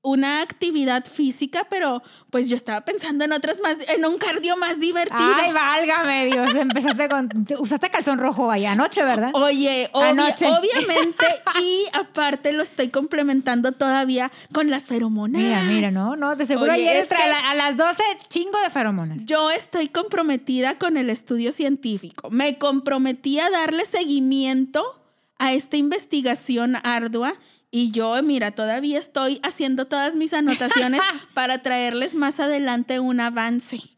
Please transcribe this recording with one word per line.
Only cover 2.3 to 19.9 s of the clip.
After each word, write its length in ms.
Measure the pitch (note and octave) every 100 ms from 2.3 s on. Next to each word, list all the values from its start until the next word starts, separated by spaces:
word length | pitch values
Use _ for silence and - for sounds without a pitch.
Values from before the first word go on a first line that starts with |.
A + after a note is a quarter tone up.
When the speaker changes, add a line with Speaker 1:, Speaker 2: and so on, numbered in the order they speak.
Speaker 1:
pues, 180 | B3+ B3
yo 60 |
estaba 280 | B3 B3+ G#3+
pensando 420 | - G4+ D#4+ C#4+
en 80 | D4+
otras 260 | D4+ D4 F4
más, 160 | G4 D#4 D4+
en 180 | D#4+ D#4+
un 100 | E4+
cardio 400 | - D#4+ E4 F4+
más 220 | F4 E4+
divertido. 400 | E4 F4 E4+ A#3
Speaker 2:
Ay, 320 | A#3+ C4+ F4
válgame 760 | D#4 C#4+ D4+ E4 D#4+ D#4+ C4+ C4
Dios, 280 | C4 B3+
empezaste 540 | C#4+ C4+ A#3 C#4 A#3+ D4
con, 200 | C#4 B3+ G#3+
te-, 120 | G#3 C#4+
usaste 320 | B3 C4+ F4+
calzón 280 | F4+ D4 C4+
rojo 320 | B3+ F#3 B3
ahí 140 | G#3
anoche, 380 | G3+ G3+ D4 -
¿verdad? 300 | C#4 A3+ A#3
Speaker 1:
Oye, 560 | C#4+ C#4+ C#4+ C#4 C4 B3
obvia-, 180 | C4 C#4+
Speaker 2:
Anoche. 360 | C#4+ D4 C#4+ D#4+
Speaker 1:
obviamente, 800 | E4 F#4+ A#4+ A4 E4 E4 E4 E5 E5+
Speaker 2:
<laughs> 180 | - F4
Speaker 1:
y 240 | F4+ F#4 G#4
aparte 600 | - G4 - D4 C#4 C#4+
lo 100 | D4+
estoy 260 | D4+ - B3+
complementando 840 | C4+ D4+ D#4 C#4+ C4+ C4 A#3+ B3
todavía 580 | B3+ C4+ C4+ C4 B3+ B3 - -
con 160 | D4+ D4+
las 160 | C4+ C4+
feromonas. 560 | A#3 A3+ G#3+ G#3+ A#3
Speaker 2:
Mira, 200 | A3+ A3
mira, 260 | F3+ G#3+ G#3
no, 240 | F#3+ G3+ D4+
no, 200 | C#4+ D4
de 100 | C#4
seguro 260 | C4+ C#4
Speaker 1:
Oye, 160 | E4+ E4+
Speaker 2:
ayer 140 | -
Speaker 1:
es 80 | -
Speaker 2:
tra-, 60 | F4
Speaker 1:
que 60 |
Speaker 2:
a 40 | D#4
la-, 220 | D4 C4+
a 40 | C#4+
las 200 | C#4+ C4
doce, 280 | E4 F4 G#4 G4 -
chingo 300 | E4+ F4+ G4+
de 100 | F#4+
feromonas. 480 | D4 A3 G3 E3 D#3
Speaker 1:
yo 260 | A3 D#4 D#4
estoy 380 | E4 - F4
comprometida 880 | D4+